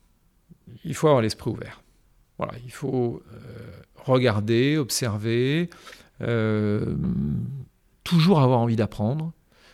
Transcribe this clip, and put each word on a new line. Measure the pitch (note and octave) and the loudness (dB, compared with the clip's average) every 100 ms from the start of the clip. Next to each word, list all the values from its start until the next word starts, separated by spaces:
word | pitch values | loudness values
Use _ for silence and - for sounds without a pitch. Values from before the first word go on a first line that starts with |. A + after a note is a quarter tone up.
| _ _ _ _ _ - - A#2 | _ _ _ _ _ -20 -20 -14
Il | - | -10
faut | - D#3 | 0 4
avoir | C3+ | 4
l'esprit | A2 - B2+ | 2 -2 -8
ouvert. | - - - _ _ _ _ _ - | -8 -10 -18 _ _ _ _ _ -10
Voilà, | - A#2+ | -10 -10
il | A#2+ | -16
faut, | - C#3 B2+ A#2+ - - | -12 -6 -2 -2 -4 -14
euh, | - - - - - - - | -20 -18 -18 -18 -20 -20 -8
regarder, | - B2+ B2 G#2 G#2 A#2 C3+ D#3 | 2 4 4 2 2 2 4 2
observer, | A#2+ - B2 G#2 A2+ A#2 B2+ D#3 F3 - - - - - | -2 -4 -2 -2 -2 0 0 0 -2 -8 -20 -20 -20 -8
euh, | A#2 A#2 A2 G#2+ G#2+ G#2 - - - - C#2+ C#2+ B2 C3+ - _ _ _ | -4 0 0 2 2 0 -2 -2 -2 -2 -2 -2 -4 -8 -12 _ _ _
toujours | - E3+ E3 F3 | 0 4 6 6
avoir | B2+ B2+ | 6 4
envie | A#2 A2+ | 2 0
d'apprendre. | G#2 - G#2+ D3+ E3 - _ _ _ | 0 -2 -2 -2 -6 -10 _ _ _